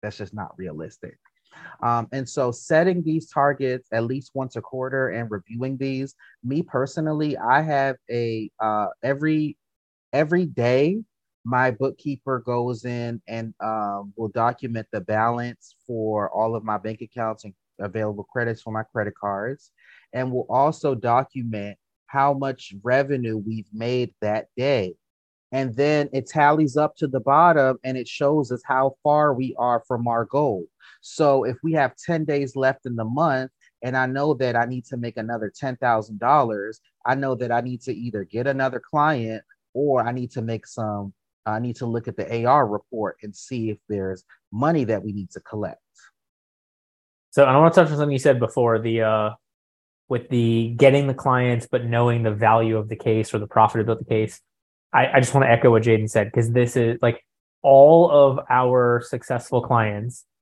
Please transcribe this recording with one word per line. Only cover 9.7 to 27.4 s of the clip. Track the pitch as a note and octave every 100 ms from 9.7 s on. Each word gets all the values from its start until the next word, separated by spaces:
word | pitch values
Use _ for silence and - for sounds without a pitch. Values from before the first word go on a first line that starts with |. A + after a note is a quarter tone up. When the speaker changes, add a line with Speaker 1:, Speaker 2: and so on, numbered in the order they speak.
| _ _ _ _
Speaker 1:
every | C3+ D3+ F3 E3+
day, | B2 A#2+ B2+ D3+ G#3 - _ _ _
my | A2+ B2+ B2+
bookkeeper | A#2 C3+ - D3 C3+ - B2+
goes | B2 A#2+ A#2+ A2+ B2
in | A#2+ A#2+ A#2+ -
and, | A2+ A2+ -
um, | G#2+ A2 G#2 G2+ G2+ A2
will | A2
document | A#2+ A#2 A#2 A#2 A#2 G#2
the | G#2+
balance | F#2 G#2+ A2+ A#2+ A#2+ A#2 - _ -
for | A#2 A2 G#2+ G2+
all | F#2+ A2+ A2+
of |
my | A2 G#2
bank | G#2+ A2
accounts | A2+ A#2+ A2 G#2+
and | G#2+ - _ -
available | G2 A2 G#2+ G2+
credits | G2 B2+ A#2 A2
for | -
my | A2
credit | A2 A2+ G#2 -
cards. | G2+ G2 A2+ C#3+ _ _ _ - _
And | B2+ C3
will | B2+ -
also | B2 D3 D#3+ D3 B2
document | A#2+ A#2+ C#3 C3+ A#2 A2 G2+ G2 _ _ _
how | C#3 C#3
much | C#3 C3+ B2+ - G2
revenue | A2+ C3 C#3 C3+ A#2 A2
we've | G2+ A2 G2+
made | G#2+ A#2 B2+ B2 -
that | G#2 G#2+ - -
day. | C3+ C3 F#2 - _ _ _ _ _
And | C3 C3 A2+
then | D3 D3+ C#3+
it | C3+ C3
tallies | D#3 D3 D3+ D3+ C#3
up | D3+ -
to | C#3+
the | C3
bottom | B2+ D3